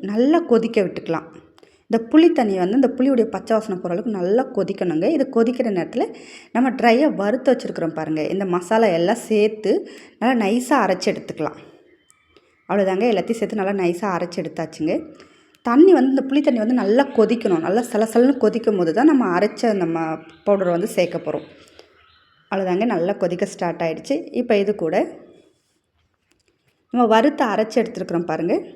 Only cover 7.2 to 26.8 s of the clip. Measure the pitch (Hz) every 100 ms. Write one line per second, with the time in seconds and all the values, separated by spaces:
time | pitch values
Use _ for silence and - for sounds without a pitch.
7.2 | 202 247 269 247 - 175 160 156 156 156
8.2 | 151 190 196 175 180 220 233 165 170 233
9.2 | - 220 208 214 190 311 - - - _
10.2 | 233 247 202 226 247 285 196 185 - -
11.2 | - - 151 - - - _ _ _ _
12.2 | _ _ _ _ _ 196 190 185 240 202
13.2 | - 226 202 214 190 202 180 175 202 175
14.2 | 175 185 160 - 160 - 156 233 - -
15.2 | - _ _ _ - 240 370 330 262 269
16.2 | 269 277 302 240 214 247 196 233 269 233
17.2 | 214 240 220 170 165 208 240 - 220 240
18.2 | 254 269 214 220 233 208 165 165 294 277
19.2 | 214 175 208 214 240 202 165 165 160 156
20.2 | - - - 202 180 170 208 - 170 165
21.2 | 156 - - - - _ - _ _ _
22.2 | _ _ _ 196 190 180 233 180 170 202
23.2 | 180 180 196 - 175 165 170 160 - 277
24.2 | - 240 247 208 196 208 165 175 - -
25.2 | - - _ _ _ _ _ _ _ _
26.2 | _ _ _ _ _ _